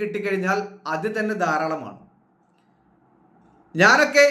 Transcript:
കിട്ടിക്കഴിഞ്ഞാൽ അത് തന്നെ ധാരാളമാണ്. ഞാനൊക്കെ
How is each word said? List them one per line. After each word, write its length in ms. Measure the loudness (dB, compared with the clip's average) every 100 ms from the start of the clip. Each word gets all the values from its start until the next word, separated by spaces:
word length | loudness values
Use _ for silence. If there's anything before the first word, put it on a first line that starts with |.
കിട്ടിക്കഴിഞ്ഞാൽ 680 | -6 -6 -4 -2 -2 -2 -6 -12 -8
അത് 320 | -6 -4 -4
തന്നെ 160 | -4
ധാരാളമാണ്. 640 | -2 -2 -2 -4 -6 -10 -18 -20 _ _ _ _ _ _ _ _ _ _ _ _ _ _ _ _ 2
ഞാനൊക്കെ 480 | 4 4 4 4 4